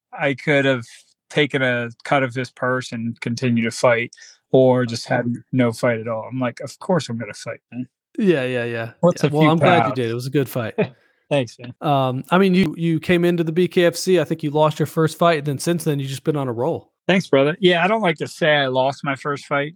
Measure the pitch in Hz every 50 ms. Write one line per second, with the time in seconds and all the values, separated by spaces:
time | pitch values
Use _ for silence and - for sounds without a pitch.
0 | _ _ - 190 156 139 135 - - 156 147 139 135 135 131 123 117 - - -
1 | _ _ _ _ _ - - 165 151 131 - 135 131 127 123 120 120 117 117 _
2 | - - 147 139 131 127 117 131 123 - _ - 131 127 127 127 123 - 123 113
3 | 113 117 110 - - 123 117 - 131 123 117 117 113 113 - - - 127 120 113
4 | 120 - _ - - - - _ _ _ - 131 131 127 127 127 123 113 117 113
5 | - - 131 123 120 120 120 - - - - 127 123 117 113 - - 123 117 113
6 | 110 117 113 110 110 113 123 131 127 120 - - - 131 - - - - 185 156
7 | - - 117 113 113 101 104 - - 117 110 - _ - 120 123 127 - _ _
8 | _ _ - - 220 185 160 139 127 127 127 120 120 120 117 117 113 113 - -
9 | - 175 165 - - 147 147 151 156 151 165 165 143 - 175 - - - - 127
10 | 120 113 117 120 123 135 131 147 131 - - 131 113 107 - - 202 131 - _
11 | _ _ _ _ _ - 151 139 123 113 - - 123 123 - - - 156 143 135
12 | 131 131 127 135 - - 175 185 196 190 180 185 190 156 - 170 165 170 160 156
13 | - - 180 170 175 175 175 175 165 165 160 180 180 170 - 180 175 170 170 -
14 | - 185 185 170 147 - 165 156 - 147 139 151 156 151 151 - 151 - - 165
15 | 160 156 - - 175 170 170 147 143 151 135 131 - 170 175 165 - 160 143 143
16 | 135 135 135 - - 160 147 147 135 127 113 117 127 165 151 101 - _ _ _
17 | _ - 180 196 - - - 139 139 151 190 - 196 180 175 170 175 190 220 226
18 | 208 175 160 - 160 - - - 165 151 151 143 139 131 131 131 131 139 139 -
19 | - 143 135 - - 151 143 135 - - 151 143 143 151 180